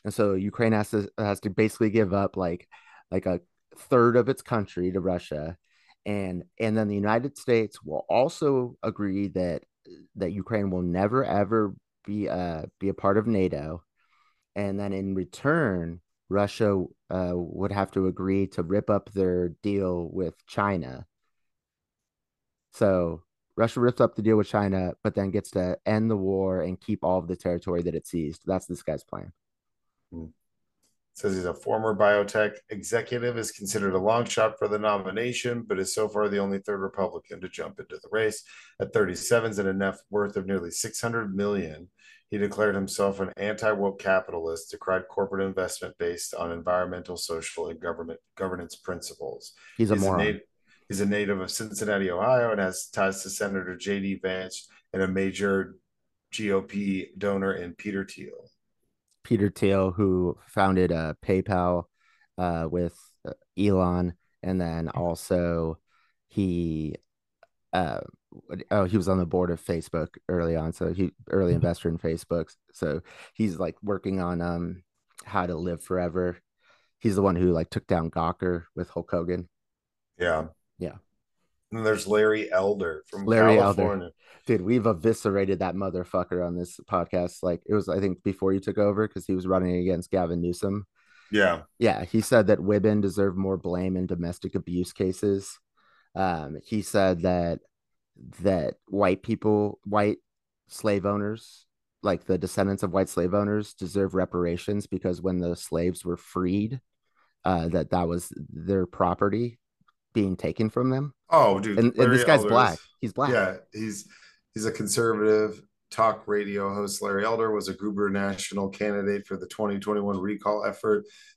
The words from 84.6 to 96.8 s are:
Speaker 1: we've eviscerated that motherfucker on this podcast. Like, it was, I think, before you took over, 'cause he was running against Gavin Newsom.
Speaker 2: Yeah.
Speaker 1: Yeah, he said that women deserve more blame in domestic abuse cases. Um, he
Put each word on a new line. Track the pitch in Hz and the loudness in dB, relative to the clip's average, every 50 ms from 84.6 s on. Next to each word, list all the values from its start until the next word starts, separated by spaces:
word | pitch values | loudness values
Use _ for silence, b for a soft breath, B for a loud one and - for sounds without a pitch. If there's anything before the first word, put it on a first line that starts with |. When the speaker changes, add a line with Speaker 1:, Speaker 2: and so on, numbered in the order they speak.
Speaker 1:
we've | 90 104 123 123 104 | 2 2 2 2 2
eviscerated | 117 101 80 92 113 107 - - 104 95 98 98 95 95 85 | 2 2 2 2 2 2 2 0 0 2 2 2 0 0 0
that | 95 90 87 | -2 -2 -2
motherfucker | 95 98 95 87 90 87 - - 90 90 - 90 90 87 | -2 -4 -4 -4 -4 -4 -2 -2 -2 -2 -2 -2 -2 -2
on | 87 87 | -2 -4
this | 87 87 - - - - - | -4 -6 -8 -10 -16 -6 -2
podcast. | 98 90 85 - - 87 87 87 - - 90 | -2 0 0 0 0 -2 -2 -2 -4 -4 -2
Like, | 90 85 82 - | -2 -2 -2 -2
it | - 107 | 0 0
was, | 104 90 | 0 0
I | 95 82 98 | 0 0 0
think, | 101 95 90 - - | 0 0 -2 -2 -2
before | 101 95 - 95 95 | -4 -2 0 2 2
you | 95 98 | 2 0
took | - 107 92 | 0 -2 0
over, | 104 101 101 98 104 110 | 2 2 2 2 2 0
'cause | - - 95 - | -2 -4 -6 -4
he | - 95 | -2 -2
was | 92 90 | -2 0
running | 92 92 92 92 90 90 | 2 2 2 2 2 0
against | 90 90 92 90 87 85 - | 2 2 0 0 0 -2 -2
Gavin | - 92 87 82 87 85 | 0 0 0 0 0 -2
Newsom. | 85 87 87 - 104 98 101 104 101 - b b b b b b b b | -2 -2 -2 -2 -4 -4 -4 -6 -8 -12 b b b b b b b b
Speaker 2:
Yeah. | 107 104 98 90 85 82 80 - _ | 2 4 4 4 4 0 -4 -12 _
Speaker 1:
Yeah, | - 117 104 - - 101 | 2 2 2 4 2 0
he | - - 113 | 0 0 0
said | 107 - 131 113 98 | 4 6 6 6 8
that | 98 101 80 | 8 4 4
women | 87 101 104 104 92 107 107 107 | 4 2 2 4 4 4 4 4
deserve | 98 95 85 101 98 98 87 | 2 0 2 2 2 2 2
more | 95 95 95 95 | 0 -2 -2 -2
blame | 87 - 87 87 87 92 95 92 | -2 -2 -2 -2 -2 -2 -2 -2
in | 92 92 | -2 -2
domestic | 90 90 85 85 85 90 - - 95 - | -2 -2 -4 -4 -4 -6 -8 -8 -6 -6
abuse | 95 - 87 87 90 90 - | -6 -6 -4 -2 -2 -2 -2
cases. | - - 98 92 92 - 104 101 98 98 95 - - - _ _ b b b b b b b b - | -4 -2 -2 -2 -2 0 0 0 0 0 -2 -8 -16 -20 _ _ b b b b b b b b -4
Um, | 87 95 90 85 80 76 69 78 - - | -2 0 0 -2 -4 -6 -8 -10 -12 -8
he | - 110 104 | -4 -4 -4